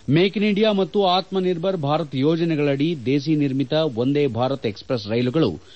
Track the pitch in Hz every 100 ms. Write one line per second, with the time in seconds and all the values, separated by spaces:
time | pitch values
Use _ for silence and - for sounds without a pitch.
0 | - 151 196 202 214 202 220 196 180 208
1 | 190 185 185 190 180 170 190 190 143 156
2 | 151 131 143 165 170 147 143 139 160 160
3 | 113 143 147 151 143 131 127 151 160 110
4 | 123 143 139 110 127 135 113 107 - 123
5 | 101 117 123 151 120 76 -